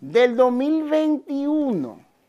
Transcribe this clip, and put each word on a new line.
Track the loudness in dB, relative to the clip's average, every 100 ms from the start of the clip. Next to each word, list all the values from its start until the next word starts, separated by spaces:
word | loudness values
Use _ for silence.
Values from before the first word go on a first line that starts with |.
del | -2 2 2 4
dos | 2
mil | 2 0 -2 0
veintiuno, | 0 0 -2 -4 -6 -2 -2 -2 -4 -6 -12 _ _